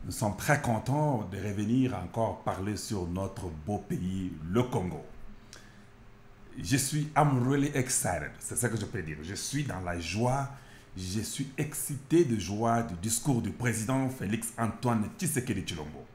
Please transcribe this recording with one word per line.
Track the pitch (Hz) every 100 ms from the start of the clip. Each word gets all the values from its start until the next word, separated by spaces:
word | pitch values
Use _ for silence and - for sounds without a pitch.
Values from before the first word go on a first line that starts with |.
Nous | 98
sommes | - 107 95
très | - 143
contents | - 110 - 143 151 123 95
de | 98
revenir | 101 101 104 127 127
encore | 95 87 117 110 90
parler | - 92 98 98
sur | - 104 87
notre | 90 95 - 92 80
beau | 76 107
pays, | - 170 90 95 92 80 80
le | 104
Congo. | 127 - 90 78 - - - - - - - - - - - - - - - -
Je | 85 127
suis, | - 151 151 139
I'm | 151 131 123
really | 143 143 143
excited, | 127 - - 85 69 -
c'est | - -
ça | 120
que | 107
je | 101
peux | 104
dire. | 80 73
Je | 80 101
suis | - 139
dans | 131 92
la | 90 87
joie, | 82 101 123 135 135 - - - - 92
je | 92 104
suis | - - - -
excité | 151 - - 139 - 160
de | 156 110
joie | 85 104 117 117
du | 113
discours | 87 104 - 147 120
du | 101
président | - 120 107 110 131 131
Félix | - 101 113 - -
Antoine | 113 - 123 113 101 -
Tshisekedi | 180 - - 95
Tshilombo. | 82 80 76 71 -